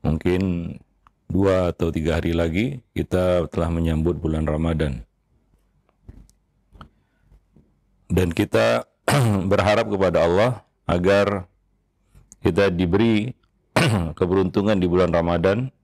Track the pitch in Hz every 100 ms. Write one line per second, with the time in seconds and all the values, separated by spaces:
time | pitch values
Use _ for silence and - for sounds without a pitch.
0 | 76 78 90 92 95 87 85 - _ _
1 | _ _ _ 92 98 92 90 - 85 82
2 | 78 80 80 85 82 85 127 139 _ -
3 | - 90 92 90 78 - 82 82 82 78
4 | 80 78 78 78 78 76 82 78 76 62
5 | - _ _ _ _ _ _ _ _ _
6 | - - - _ _ _ _ - - _
7 | _ _ _ _ _ _ _ _ _ _
8 | _ 87 90 85 101 110 113 120 - _
9 | - 143 117 98 95 101 98 104 110 101
10 | 92 85 85 90 120 120 _ _ - 87
11 | 90 98 101 101 92 _ _ _ _ _
12 | _ - _ - - 87 98 87 90 98
13 | 113 107 117 - _ _ _ - 160 107
14 | 82 - 90 95 92 104 101 101 90 90
15 | 87 85 85 87 92 107 131 _